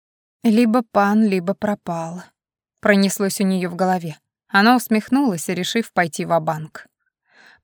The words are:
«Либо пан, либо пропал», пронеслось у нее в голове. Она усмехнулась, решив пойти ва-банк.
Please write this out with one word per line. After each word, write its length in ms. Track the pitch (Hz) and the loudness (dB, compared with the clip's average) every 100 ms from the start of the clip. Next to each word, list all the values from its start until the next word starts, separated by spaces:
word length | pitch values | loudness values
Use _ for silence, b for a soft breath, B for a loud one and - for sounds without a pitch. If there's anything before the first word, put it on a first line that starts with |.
| _ _ _ _ | _ _ _ _
«Либо 400 | 233 214 240 233 | 2 4 4 2
пан, 400 | 233 - 202 208 | 0 0 2 2
либо 320 | 220 190 175 196 | 2 0 -2 -4
пропал», 680 | 208 208 - 170 165 175 - _ _ _ _ _ | -4 -6 -6 -10 -10 -12 -18 _ _ _ _ _
пронеслось 600 | 214 202 196 - 196 - | 2 4 2 0 -4 -2
у 40 | 196 | -2
нее 240 | 190 180 | -2 -4
в 80 | 175 | -2
голове. 400 | 185 185 170 151 _ _ _ | -2 -2 -4 -12 _ _ _
Она 260 | 196 214 247 | 2 4 4
усмехнулась, 760 | - 220 - 254 285 175 - | 2 -2 0 0 0 -2 -4
решив 440 | 180 180 233 220 | -6 -4 -4 -2
пойти 320 | - 170 - 165 | -2 -2 -2 -2
ва-банк. 640 | 165 160 156 156 - - _ _ _ b b b b | 0 0 -6 -8 -16 -20 _ _ _ b b b b